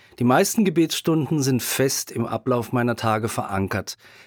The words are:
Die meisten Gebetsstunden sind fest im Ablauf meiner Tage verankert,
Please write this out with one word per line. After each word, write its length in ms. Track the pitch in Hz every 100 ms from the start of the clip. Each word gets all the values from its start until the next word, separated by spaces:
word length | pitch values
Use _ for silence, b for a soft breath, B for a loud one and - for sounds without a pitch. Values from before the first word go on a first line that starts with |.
| b b
Die 40 |
meisten 400 | 120 135 196 -
Gebetsstunden 800 | 202 160 160 - - 160 135 156
sind 220 | 135 127
fest 480 | - - 131 - -
im 160 | - 117
Ablauf 440 | 110 - 123 113
meiner 240 | 123 120 113
Tage 340 | 113 110 107
verankert, 680 | - 107 98 95 101 - - B B